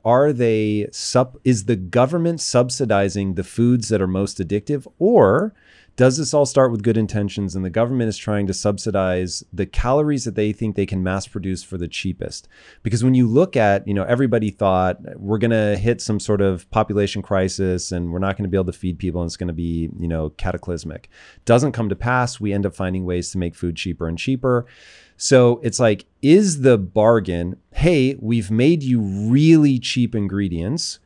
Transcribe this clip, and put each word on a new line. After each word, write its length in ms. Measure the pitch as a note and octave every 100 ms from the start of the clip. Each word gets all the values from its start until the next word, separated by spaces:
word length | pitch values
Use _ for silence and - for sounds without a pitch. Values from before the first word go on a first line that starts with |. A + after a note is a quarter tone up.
Are 300 | A2 B2 D3+
they 540 | B2 A#2 A2 G#2+ G#2 G2+
sup-, 460 | - - B2+ B2+ -
is 220 | B2+ A2+ G2+
the 100 | G2+
government 680 | F2+ A#2 C3+ E3+ E3+ E3
subsidizing 960 | - B2 B2+ - A#2 G2 G2 G2+ F#2+ F2+
the 80 |
foods 460 | F#2 - A#2+ B2 G#2+
that 120 | G#2
are 60 | F#2
most 320 | F#2 G2+ -
addictive, 480 | E2+ G#2 - C#3+ - -
or 560 | F#3+ A3+ A2+ C3+ G#3+ - _ _ _ -
does 200 | B2+ C#3+
this 160 | C3+
all 120 | D3 C3+
start 260 | C#3 C3
with 120 | A2+
good 120 | A2+ A2
intentions 600 | G#2+ G#2+ G2+ G#2 F#2+ F#2+
and 100 | F#2
the 40 |
government 380 | G#2+ A#2+ B2+ A2+
is 100 | -
trying 300 | - G#2 F#2+
to 60 |
subsidize 880 | F#2 G#2 G2+ A2 G2 F#2 F2+ F2+ - -
the 140 | F2+ F#2+
calories 580 | - A#2+ C#3+ D3+ C#3
that 120 | A#2 G2+
they 180 | G#2+
think 220 | G#2 A2 G2
they 100 | F#2+
can 180 | F#2+
mass 240 | F#2 G2 -
produce 360 | G2 F#2+ F2+
for 140 | - F#2
the 100 | E2
cheapest? 600 | - F#2+ - - - - _ - _
Because 200 | - G2+
when 120 | C3 B2+
you 120 | A#2
look 300 | B2+ F#3 B2+
at, 280 | G#2 G2 -
you 60 |
know, 100 | G2+
everybody 460 | F2+ A#2+ C3 A#2 G#2+
thought, 480 | - G2+ F#2 F#2 F2+ - F#2+
"We're 200 | G2 G#2+
gonna 360 | A#2 A2 G#2 F#2+
hit 240 | A2+ -
some 200 | - G#2
sort 200 | - G2+
of 300 | G2 F2 -
population 500 | A2 G#2+ G#2 G2 G2+
crisis 720 | - G2 F#2+ - F#2+ F2+ -
and 220 | F2 F2
we're 60 | F2+
not 180 | G2 F#2+
gonna 100 | G2
be 80 | F#2+
able 140 | F2+
to 80 | -
feed 200 | F#2 E2
people 220 | F#2 F2
and 60 | E2+
it's 100 | -
gonna 160 | F2+
be, 360 | E2 E2+ E2 D#2+ -
you 80 | E2+
know, 220 | E2 D#2 -
cataclysmic." 720 | F#2+ F2 - E2+ D#2 D#2 _ _ - - -
Doesn't 280 | A#2+ C#3+
come 160 | B2 G#2
to 60 | F#2+
pass. 440 | A#2+ B2+ B2 -
We 140 | G#2
end 120 | G2+ G2
up 100 | -
finding 280 | F#2 F#2
ways 280 | F2+ F2+ E2+
to 60 | F#2+
make 160 | F2 -
food 200 | F2 D#2+
cheaper 320 | F#2 E2 E2
and 100 | E2
cheaper. 480 | C3 B2+ C3 B2 - _ - - _ -
So 420 | - C3 A#2+ A#2+
it's 160 | A#2 -
like, 260 | A2+ G2+ - -
is 400 | C3+ F#3+ G3+ D3
the 160 | C3 A2
bargain, 800 | F#2 G#2+ A2 A#2 F2+ F2 F2 - _
"Hey, 440 | - E3+ D#3 C3 C3+
we've 320 | A2 A#2 F#2+
made 320 | A2 C#3+ E3+
you 180 | C3 A#2+
really 800 | G2 G2 G#2+ C3+ D#3+ D#3+ D3 B2+
cheap 340 | - B2+ A#2
ingredients, 840 | A2 G2 G2 G2 E2+ F#2+ E3 - -